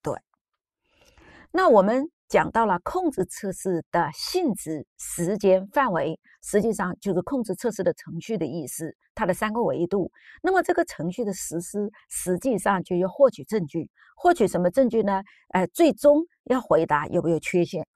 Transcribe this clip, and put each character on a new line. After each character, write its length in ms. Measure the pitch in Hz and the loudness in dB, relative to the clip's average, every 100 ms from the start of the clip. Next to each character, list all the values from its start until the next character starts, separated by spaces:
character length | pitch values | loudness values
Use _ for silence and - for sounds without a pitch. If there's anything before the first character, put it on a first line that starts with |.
对， 180 | - 120 _ _ _ _ _ _ _ _ _ _ - - - | -8 -10 _ _ _ _ _ _ _ _ _ _ -20 -20 -8
那 160 | 339 370 | 2 6
我 140 | 220 | 6
们 280 | 190 247 302 _ _ | 6 0 -4 _ _
讲 240 | 196 160 | 0 2
到 140 | 220 | 0
了 160 | 226 175 | 0 0
控 280 | - 359 359 | -2 -2 -2
制 120 | 262 180 | -2 -4
测 260 | - 202 | -4 -10
试 320 | 180 196 170 - | -6 -4 -4 -2
的 180 | 170 156 | -2 -2
性 400 | - - 359 339 | -4 -6 -2 -2
质、 320 | 196 - 156 - _ | -2 -6 -8 -10 _
时 400 | - - 170 214 | -14 -4 -4 2
间、 320 | 196 190 196 | 4 4 2
范 240 | - 262 | -2 0
围， 260 | 170 147 160 _ _ | 0 -4 -6 _ _
实 180 | - 208 | -2 0
际 120 | 208 | 0
上 240 | 214 247 - | -2 -4 -4
就 160 | 196 | -2
是 60 | 180 | -2
控 240 | - 269 | -2 -6
制 100 | 233 | -4
测 160 | 180 240 | -4 -6
试 140 | 185 | -2
的 80 | 180 | -2
程 260 | 156 - 165 | -4 -10 -12
序 160 | - 220 | -8 -6
的 80 | 156 | -4
意 200 | 160 135 | -6 -10
思， 300 | - 160 - _ | -10 -12 -14 _
它 100 | - 220 | -4 -2
的 60 | |
三 200 | - 214 | -2 -2
个 100 | 214 | -2
维 240 | 196 135 170 | -2 0 -2
度。 240 | 202 175 _ - - | -2 -4 _ -20 -6
那 80 | 339 | 0
么 120 | 381 | 0
这 100 | 330 | 2
个 120 | 349 339 | 0 -2
程 260 | - 170 | -4 -6
序 100 | 180 | -4
的 100 | 214 | -6
实 280 | 185 - 165 | -6 -6 -8
施， 320 | 175 202 208 - _ | -6 -6 -6 -8 _
实 300 | - - 180 | -10 -4 -2
际 200 | 269 220 | 0 0
上 240 | 208 196 | 0 -2
就 140 | 156 180 | -2 -2
要 100 | 185 | -2
获 240 | - 269 | 4 4
取 140 | - | 4
证 200 | 135 214 156 | -6 -4 -4
据。 220 | 165 143 _ _ _ | -6 -8 _ _ _
获 160 | 359 | 2
取 160 | 349 196 | 4 2
什 100 | - | 2
么 100 | 180 | 0
证 180 | 269 254 | 2 2
据 140 | 226 | 2
呢？ 200 | 208 196 196 _ _ | 0 -2 -6 _ _
呃， 160 | - 175 | -2 -2
最 240 | - 330 | 2 2
终 340 | 214 294 294 339 _ | 6 6 4 2 _
要 160 | - 254 | -4 -4
回 260 | 254 160 165 | 2 2 4
答 200 | 147 151 | 0 0
有 140 | 175 | -2
没 80 | 156 | 0
有 80 | 160 | -2
缺 240 | - 180 | 0 0
陷。 240 | 170 165 160 | 0 -4 -12